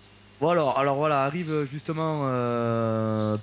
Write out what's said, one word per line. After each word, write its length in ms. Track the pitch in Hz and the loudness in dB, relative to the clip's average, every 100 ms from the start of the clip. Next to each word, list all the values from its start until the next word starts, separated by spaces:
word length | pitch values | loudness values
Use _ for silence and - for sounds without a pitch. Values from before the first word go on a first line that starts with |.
| - - - - | -20 -20 -20 -2
Voilà, 300 | 151 175 139 127 | 2 2 2 2
alors 180 | 139 139 | 2 2
voilà, 300 | 151 139 139 | 2 2 0
arrive, 260 | 170 160 | -2 -2
euh, 140 | 151 139 | -2 -4
justement, 520 | 147 - 156 160 151 135 | -6 -6 -4 -2 -2 0
euh, 1080 | 127 120 120 117 117 113 110 110 110 107 107 | 0 0 0 0 0 0 0 0 0 0 -2